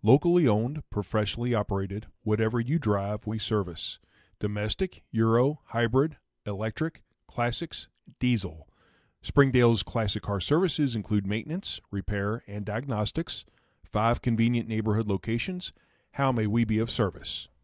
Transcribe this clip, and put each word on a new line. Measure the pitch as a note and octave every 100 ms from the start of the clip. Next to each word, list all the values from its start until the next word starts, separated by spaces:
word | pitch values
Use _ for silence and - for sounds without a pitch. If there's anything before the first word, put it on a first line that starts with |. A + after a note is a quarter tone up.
Locally | G#2 C3+ F3 F3+ D3
owned, | G#2+ A#2 D3+ -
professionally | - G2+ A2 G#2 - A#2+
operated, | A#2 G#2 G2 F#2+ G2 - _
whatever | - G#2+ A2 A#2+
you | A#2 D#3+
drive, | A#2 G2+ G2 G#2 -
we | A2
service. | - A2 F2+ E2 - - _ _ _ _
Domestic, | - G#2 G#2 - F#3 - _
Euro, | A2+ A2+ A2+ C3 D3+ _
hybrid, | A#2 A#2 B2 D#3 D3+ _ _ -
electric, | G2+ A2 - D#3+ - _ _ _
classics, | - A#2+ - E2 - - _ - -
diesel. | B2 A#2 F2+ D#2+ - _ _ _ _ _
Springdale's | - - C#3 B2 A#2+ A2+
classic | - A#2+ G#2+ G#2+
car | - G2+
services | - D3+ F#3 - C#3+ A#2
include | G2+ G#2+ F#2+
maintenance, | G#2+ B2+ E3+ - - _
repair, | G2+ F#2 G#2 G2+ A2+ -
and | G2+ G#2
diagnostics. | G#2 C#3 A2 G#2 - E3+ - - _ _ _
Five | - G#2+ A2 A#2
convenient | - A2+ A2+ A#2+ A2
neighborhood | A2 G#2+ G#2+ G#2+
locations. | G2 - A#2 - F3+ - _ _ _ _
How | - C3+
may | B2 G#2+
we | A2 A#2
be | A2
of | A#2+
service? | - G#2 - - - - _